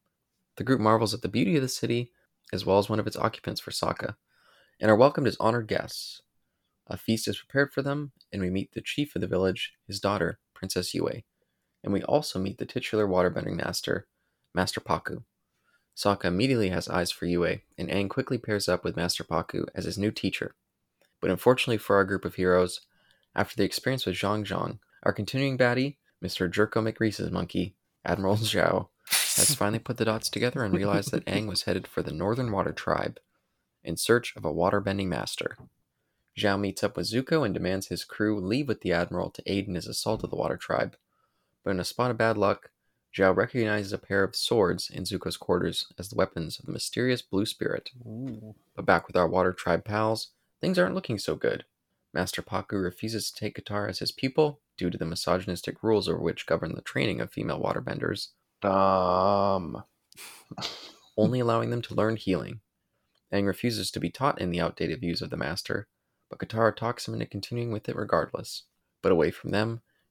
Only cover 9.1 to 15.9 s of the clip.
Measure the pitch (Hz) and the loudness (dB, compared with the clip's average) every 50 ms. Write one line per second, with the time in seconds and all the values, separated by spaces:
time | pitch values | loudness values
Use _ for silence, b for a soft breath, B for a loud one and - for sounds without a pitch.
9.1 | - 95 92 90 92 90 95 95 90 - - - - _ _ - 101 101 - 98 | -2 -4 -2 0 0 2 2 2 0 0 -4 -10 -10 _ _ -10 -8 -2 0 0
10.1 | 101 101 85 85 - - _ _ _ - - 92 - 92 90 - - - - - | 0 2 0 -2 -2 -6 _ _ _ -10 -8 -4 -2 -2 -2 -2 -2 -2 -2 -2
11.1 | - - - _ _ _ _ _ _ _ _ _ _ _ - 107 101 95 - - | -4 -6 -12 _ _ _ _ _ _ _ _ _ _ _ -4 -2 -2 -2 0 2
12.1 | - 151 156 - - 95 95 98 - - - - - 127 - - - 107 104 98 | 0 0 0 0 -4 -4 -4 -4 -4 -6 -8 -6 -6 -6 -4 -2 0 2 2 4
13.1 | 90 92 90 90 - - - - - - - - - - - - - - - _ | 4 4 4 4 2 0 -4 -4 -2 -2 -2 -4 -4 -4 -2 -2 -2 -2 -2 _
14.1 | _ _ _ _ _ _ _ _ - 87 92 - - - - - 85 78 - - | _ _ _ _ _ _ _ _ -2 0 0 0 -2 -4 -2 -2 -2 -2 -2 -4
15.1 | - - - _ _ _ _ _ _ _ _ _ _ _ _ _ | -8 -8 -12 _ _ _ _ _ _ _ _ _ _ _ _ _